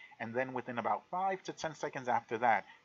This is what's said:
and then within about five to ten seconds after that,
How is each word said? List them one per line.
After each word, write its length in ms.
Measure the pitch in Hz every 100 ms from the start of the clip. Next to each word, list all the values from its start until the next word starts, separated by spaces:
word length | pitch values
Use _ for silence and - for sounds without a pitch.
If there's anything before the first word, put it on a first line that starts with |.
| - -
and 140 | 113
then 200 | 117 131
within 260 | 127 120 120
about 240 | 110 104 -
five 300 | 180 190 190
to 100 | -
ten 220 | 147 160 143
seconds 320 | 151 139 127
after 320 | 113 - 110
that, 260 | 120 104 - -